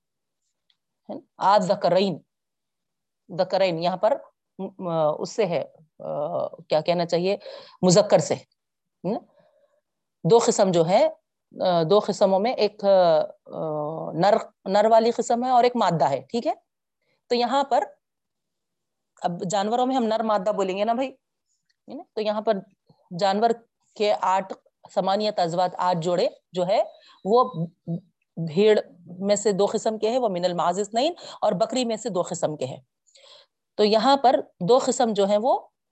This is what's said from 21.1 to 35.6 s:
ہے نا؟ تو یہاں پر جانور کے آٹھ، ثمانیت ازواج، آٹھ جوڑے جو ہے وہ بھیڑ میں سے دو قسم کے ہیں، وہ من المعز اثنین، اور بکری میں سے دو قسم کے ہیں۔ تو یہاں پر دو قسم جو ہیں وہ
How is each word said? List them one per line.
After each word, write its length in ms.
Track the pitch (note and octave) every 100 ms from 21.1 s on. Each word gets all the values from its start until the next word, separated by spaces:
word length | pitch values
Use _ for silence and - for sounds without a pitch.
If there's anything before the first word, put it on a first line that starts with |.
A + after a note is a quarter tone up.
| - _ _ _ _ _ _ -
ہے 40 |
نا؟ 80 | B3+ -
تو 60 | -
یہاں 200 | G#3+ G#3+
پر 140 | G#3+ G3+ F#3+ _ _ _ - F3
جانور 320 | G3 G3+ A#3 A3+ _ _ _
کے 200 | - G#3 G#3+
آٹھ، 320 | F#3 F#3+ F#3+ - _ _ -
ثمانیت 440 | G#3 F#3+ G3+ G#3+ G#3
ازواج، 320 | F3 F3 F3+ -
آٹھ 200 | F3+ F3
جوڑے 260 | E3+ F3 C4 - _
جو 140 | F3 F3+
ہے 160 | A3+ - - _ _
وہ 420 | F#3 A#3 B3+ E3 E3+ - - E3+ - _ _ - E3
بھیڑ 340 | D3+ G#3+ G#3+ - - - -
میں 180 | G3 G3+
سے 160 | G#3+
دو 140 | F#3+ G3
قسم 260 | G3+ A3+ A3
کے 120 | G#3+
ہیں، 80 | B3
وہ 100 | A#3
من 160 | F3
المعز 340 | F3+ F3 E3 F3+
اثنین، 360 | G3+ A3+ D4+ F4+ - -
اور 120 | G#3
بکری 320 | F#3+ A3 B3
میں 120 | A#3 G#3+
سے 120 | B3
دو 140 | F3+
قسم 340 | E3+ E3+ D3+ D3+
کے 100 | B2+
ہیں۔ 140 | - _ _ _ _ _ - _ _ _
تو 100 | -
یہاں 320 | G#3 G#3+ A#3+ C#4
پر 240 | B3 C#4+ - -
دو 180 | F3 B3+ C4
قسم 260 | A#3+ A#3
جو 140 | G3+ G3
ہیں 120 | G#3
وہ 180 | A#3+ G4